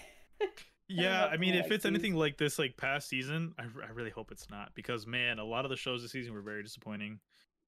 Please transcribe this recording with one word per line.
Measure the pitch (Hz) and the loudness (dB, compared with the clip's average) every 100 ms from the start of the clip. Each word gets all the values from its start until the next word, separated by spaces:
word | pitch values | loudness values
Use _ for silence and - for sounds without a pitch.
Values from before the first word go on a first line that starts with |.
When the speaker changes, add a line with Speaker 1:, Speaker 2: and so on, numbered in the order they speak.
| - - - - | -10 -20 -12 -2
Speaker 1:
don't | 392 - - _ - 180 | -2 -4 -18 _ -4 2
Speaker 2:
Yeah, | 180 185 | 4 6
Speaker 1:
know | 175 | 4
if | |
Speaker 2:
I | 160 | 4
mean, | 185 | 4
Speaker 1:
I'm | |
gonna | 180 | 4
Speaker 2:
if | |
Speaker 1:
like | 165 | 4
Speaker 2:
it's | 214 | 2
Speaker 1:
these. | 208 | 4
Speaker 2:
anything | 170 208 | 4 4
like | 165 151 143 | 4 4 4
this, | 147 - | 2 2
like, | 139 - | -2 0
past | 135 143 - | 0 0 -2
season, | 131 131 156 165 - | -4 -2 -2 -2 -6
I | |
r-, | 117 113 104 | -10 -10 -10
I | |
really | 113 113 | -6 -6
hope | 113 110 | -6 -10
it's | 107 - | -12 -12
not, | 104 - | -12 -12
because, | - 113 120 107 | -8 -4 -4 -2
man, | 123 120 110 | 0 2 0
a | |
lot | 107 120 | -2 -2
of | 135 | -2
the | 127 | -2
shows | 131 123 | -2 -4
this | 120 | -4
season | 131 117 | -8 -6
were | 107 | -8
very | 104 107 | -8 -8
disappointing. | 107 - 107 104 104 107 _ _ _ _ | -8 -12 -8 -8 -8 -10 _ _ _ _